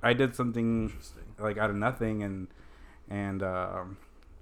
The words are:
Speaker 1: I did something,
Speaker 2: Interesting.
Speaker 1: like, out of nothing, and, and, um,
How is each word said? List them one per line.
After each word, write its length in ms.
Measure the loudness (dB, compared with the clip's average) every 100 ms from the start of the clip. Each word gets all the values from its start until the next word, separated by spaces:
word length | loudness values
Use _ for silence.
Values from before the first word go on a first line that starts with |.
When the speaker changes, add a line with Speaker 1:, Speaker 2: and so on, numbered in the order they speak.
Speaker 1:
I 120 | 4
did 220 | 6 4 2
something, 480 | 0 2 2 2 0
Speaker 2:
Interesting. 380 | -4 -12 -14 -16 -4
Speaker 1:
like, 200 | -2 2
out 120 | 2
of 60 | 2
nothing, 480 | 0 2 0 0
and, 240 | -2 -4 -8 -14 -20 -20 -20 -20 -8
and, 340 | -4 -2 0
um, 540 | 0 0 -2 -4 -8 -12 -16 -20 -20 -20